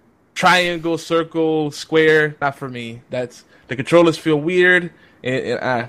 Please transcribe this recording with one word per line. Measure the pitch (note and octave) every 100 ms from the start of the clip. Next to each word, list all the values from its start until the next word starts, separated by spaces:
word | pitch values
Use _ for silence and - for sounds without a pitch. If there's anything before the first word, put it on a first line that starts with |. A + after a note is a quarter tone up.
| _ _ _
triangle, | - F3+ F3+ F3 E3+ E3 D#3+
circle, | - E3 D#3+ E3 D#3+ D#3 D3
square, | - - D#3+ D#3 D#3 D3+ D3
not | C#3+ -
for | C3+
me. | B2 A#2 A#2+ -
That's, | B2+ B2 - _ _ -
the | C3
controllers | - F3 E3+ D#3
feel | D#3+ D3
weird, | D#3+ F3+ F3+ F3+ E3+ _ _ _
and, | B2 C3 F#2
and | A#2+
I, | B2+ A#2